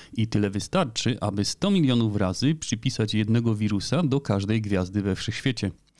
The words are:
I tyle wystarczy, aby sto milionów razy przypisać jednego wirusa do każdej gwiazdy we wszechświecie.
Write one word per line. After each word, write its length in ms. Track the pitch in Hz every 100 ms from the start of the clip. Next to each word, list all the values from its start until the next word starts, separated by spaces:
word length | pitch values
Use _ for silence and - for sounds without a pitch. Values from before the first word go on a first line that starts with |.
| - -
I 100 | 110
tyle 240 | 107 101
wystarczy, 680 | 98 - 190 147 - 117 123
aby 240 | 101 101
sto 260 | 101 - 202
milionów 460 | 196 139 120 113 104
razy 380 | 92 - 135
przypisać 600 | 156 - 113 135 - 107
jednego 400 | 107 107 117 117
wirusa 480 | 107 104 101 - 139
do 180 | 139 135
każdej 400 | - 98 101 113
gwiazdy 420 | 107 98 92 101
we 140 | 98 95
wszechświecie. 540 | - - 135 120 95 - _